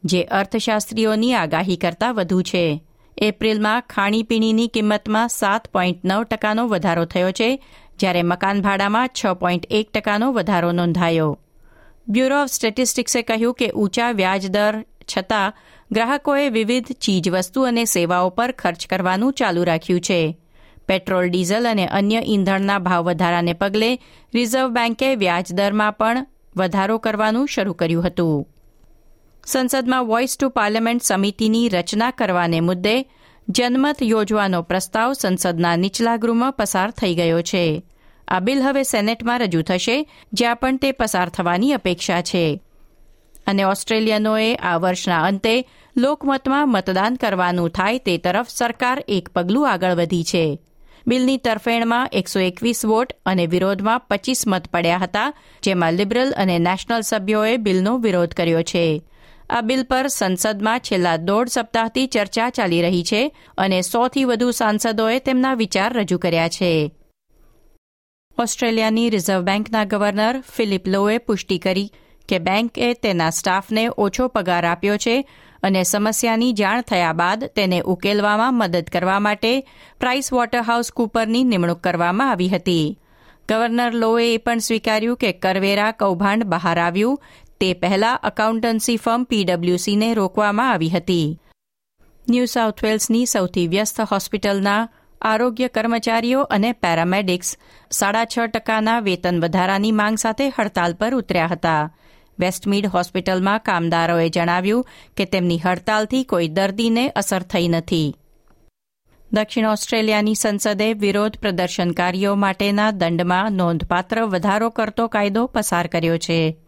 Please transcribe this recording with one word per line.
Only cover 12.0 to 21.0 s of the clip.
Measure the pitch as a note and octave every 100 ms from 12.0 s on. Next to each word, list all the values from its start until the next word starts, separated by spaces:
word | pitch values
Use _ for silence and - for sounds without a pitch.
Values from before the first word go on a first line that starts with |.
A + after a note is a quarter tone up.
| -
Bureau | G#3+ C4 C#4+
of | C#4
સ્ટેટિસ્ટિક્સે | - A3 G#3+ B3+ - A#3+ B3
કહ્યું | A#3 A3+ A#3
કે | B3 A3+
ઊંચા | - G#3 - A#3
વ્યાજ | A3 F#3 G3 F#3+
દર | G3+ G#3 G#3+ A3 - - -
છતાં | F#3 A3 G3 - - - _
ગ્રાહકોએ | G#3 A3+ C#4+ D4 C#4 C#4+
વિવિધ | A3+ A3 B3 A#3+
ચીજવસ્તુ | B3+ - F#3+ F3 F3+ F3+ -
અને | C4 A#3
સેવાઓ | A3+ F#3 E3+ F3+ F#3
પર | F3+ A#3+
ખર્ચ | B3+ F3+ F3 -
કરવાનું | F#3 F3+ F#3 B3
ચાલુ | C4+ A#3 E3+
રાખ્યું | F3 D#3+ - F3+
છે. | F3 F3+ D#3 D#3+ _ - - - -
પેટ્રોલ, | F#3+